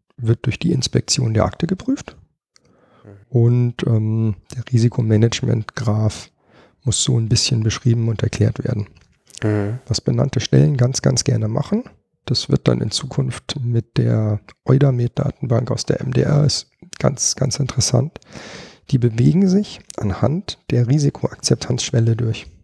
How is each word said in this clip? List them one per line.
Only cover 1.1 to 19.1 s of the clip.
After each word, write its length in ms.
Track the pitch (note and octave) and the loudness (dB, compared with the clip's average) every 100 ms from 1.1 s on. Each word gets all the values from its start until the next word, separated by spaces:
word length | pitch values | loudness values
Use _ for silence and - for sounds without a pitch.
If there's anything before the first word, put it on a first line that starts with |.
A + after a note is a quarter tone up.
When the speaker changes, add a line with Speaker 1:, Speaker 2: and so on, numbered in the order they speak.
| - A#2+ | -2 0
Speaker 1:
der 120 | A2 - | 0 0
Akte 200 | - E3+ | -2 -4
geprüft 520 | F#3 - C#4 - - _ _ _ _ _ _ _ _ G#2 | -4 -4 -6 -6 -20 _ _ _ _ _ _ _ _ -20
Speaker 2:
Mhm. 40 | G2+ - | -20 -2
Speaker 1:
und, 580 | A#2+ A#2 B2 A#2+ - - | 2 4 4 0 -2 0
ähm, 480 | A2 A2 A2+ A2 G2 - | 0 0 0 0 -2 -8
der 100 | B2 - | -12 -2
Risikomanagement-Graph 1600 | B2 A#2 - A2+ G#2+ A2+ - A#2+ A#2 G#2+ - A2 G#2+ A2+ - - _ _ _ _ _ | 2 2 2 2 4 2 2 -2 -2 -4 -6 -2 0 0 -2 -12 _ _ _ _ _
muss 200 | B2 - | -4 -2
so 140 | - B2 | 0 0
ein 120 | A2 | 2
bisschen 340 | B2 - A#2 | 0 2 0
beschrieben 460 | A2 - B2 A#2 A2+ | 0 0 0 2 0
und 120 | G#2 | 0
erklärt 440 | G#2+ - G#2+ - - | -2 2 0 0 -4
werden. 220 | A2 G#2 - _ _ _ - | -4 -6 -12 _ _ _ -6
Speaker 2:
Mhm. 360 | G#2+ G#2 G2+ B2 - | -2 0 -2 -6 -4
Speaker 1:
Was 140 | A2+ | -4
benannte 400 | - A#2+ C3+ B2 | -2 0 0 -2
Stellen 340 | - C3+ D3+ C3+ | 2 4 4 2
ganz, 260 | B2 - | 0 0
ganz 220 | B2+ B2+ | 0 0
gerne 240 | - A2+ G#2+ | 0 0 -2
machen, 360 | A#2+ - G#3+ - _ _ _ - | -4 -2 -4 -6 _ _ _ -4
das 240 | A#2 - | -4 -2
wird 180 | - - | -2 0
dann 140 | - | 0
in 100 | A2+ | -2
Zukunft 680 | - C3 - C3 - - C#3+ | -4 -6 -4 -4 -6 -10 -6
mit 340 | A#2+ A#2 - - | -2 -2 -2 0
der 440 | A#2 A2 G#2+ G#2 - - - | 2 2 0 -2 -6 -6 2
eudamed-Datenbank 1080 | C3 C#3+ B2 A#2+ - - - A#2+ A#2 A#2 | 4 4 2 0 -2 -4 -4 -2 0 0
aus 140 | - - | -4 -2
der 160 | - | -2
M 100 | - | 0
D 120 | - | 0
R, 200 | - D3 | 2 4
ist 240 | C#3+ - - _ - - | 2 0 -8 _ -20 -4
ganz, 380 | C3 C3+ - - | -2 0 -2 -2
ganz 240 | C3+ - | -2 -2
interessant. 600 | C3 - - A#2+ C#3+ - - - - - - - - | -4 -2 0 2 0 -6 -20 -20 -18 -18 -20 -20 -2
Die 60 | B2+ | 0
bewegen 500 | A#2+ | 2